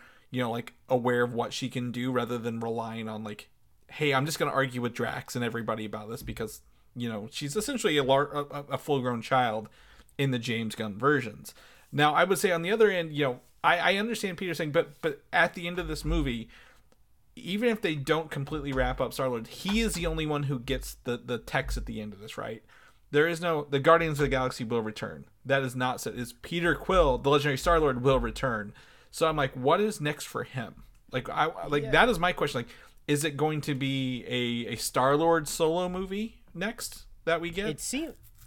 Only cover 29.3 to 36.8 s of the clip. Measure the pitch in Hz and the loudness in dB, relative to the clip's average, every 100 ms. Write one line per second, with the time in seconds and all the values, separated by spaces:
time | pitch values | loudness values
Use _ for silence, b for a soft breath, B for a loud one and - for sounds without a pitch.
29.3 | 151 135 131 131 180 214 - 147 147 - | 2 0 0 2 4 2 0 -4 -4 -6
30.3 | 123 - 131 107 - - - - 127 - | -8 -8 -8 -10 -12 -20 -20 -8 -6 -4
31.3 | - 156 - 165 147 143 151 233 185 175 | 0 0 -2 -2 -2 4 6 6 4 0
32.3 | 180 151 123 120 B B - - 147 156 | 0 -2 -2 -6 B B -14 -2 0 0
33.3 | 143 156 151 147 135 135 135 131 123 - | 0 0 0 -2 -2 -2 -2 -2 -4 -4
34.3 | 123 120 120 113 113 - - 131 143 165 | -2 0 -2 -4 -6 -2 2 4 4 6
35.3 | 165 151 - 160 170 180 180 190 196 220 | 4 2 0 2 2 -2 -4 -4 -4 -6
36.3 | - - 170 202 - | -8 -18 -8 -6 -6